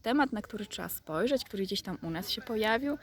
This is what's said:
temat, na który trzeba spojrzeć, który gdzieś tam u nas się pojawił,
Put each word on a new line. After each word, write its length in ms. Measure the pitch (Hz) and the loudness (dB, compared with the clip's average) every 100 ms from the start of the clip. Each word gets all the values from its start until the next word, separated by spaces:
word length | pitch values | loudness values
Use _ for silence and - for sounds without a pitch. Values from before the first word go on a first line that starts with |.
temat, 320 | 220 277 269 | 2 4 4
na 80 | 214 | 0
który 240 | - 208 208 | -6 -8 -6
trzeba 240 | - 170 | -6 -6
spojrzeć, 540 | - - 156 233 269 - | -6 -4 0 2 2 0
który 180 | 202 | -4
gdzieś 180 | 196 196 | -2 -4
tam 160 | - - | -4 -6
u 80 | 165 | -4
nas 200 | 165 190 | -4 -4
się 120 | - | -6
pojawił, 560 | 208 220 214 226 285 294 | -2 2 4 4 2 -4